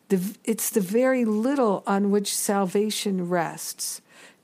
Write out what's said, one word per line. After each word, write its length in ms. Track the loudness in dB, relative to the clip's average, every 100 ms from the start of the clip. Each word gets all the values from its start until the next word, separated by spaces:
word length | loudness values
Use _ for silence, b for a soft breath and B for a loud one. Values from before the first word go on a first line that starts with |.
| _
the 100 | 0
v-, 200 | 0 -6
it's 260 | -4 -4 -2
the 100 | -2
very 440 | 0 2 2 2
little 580 | 2 2 0 2 2 2
on 280 | 0 0 2
which 200 | 2 0
salvation 960 | -4 0 0 2 0 0 -2 -2 -2 0
rests, 760 | 0 -2 -6 -12 -8 -10 -10 B B B B